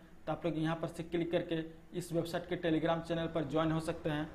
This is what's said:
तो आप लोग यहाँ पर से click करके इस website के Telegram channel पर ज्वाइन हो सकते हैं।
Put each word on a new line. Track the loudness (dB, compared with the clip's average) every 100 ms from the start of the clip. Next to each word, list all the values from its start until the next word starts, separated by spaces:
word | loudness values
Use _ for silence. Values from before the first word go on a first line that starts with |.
| -16 -8 -6
तो |
आप | -2 0
लोग | 0
यहाँ | 0 0
पर | -2
से | -4
click | -2 0 2
करके | 2 2 -2 -2 -10 -10
इस | -8 -2
website | 0 0 -2 -2
के | 0
Telegram | 2 4 4 2
channel | 0 0 0
पर | 0
ज्वाइन | 2 2 4
हो | 2
सकते | 0 -2 0
हैं। | 0 -2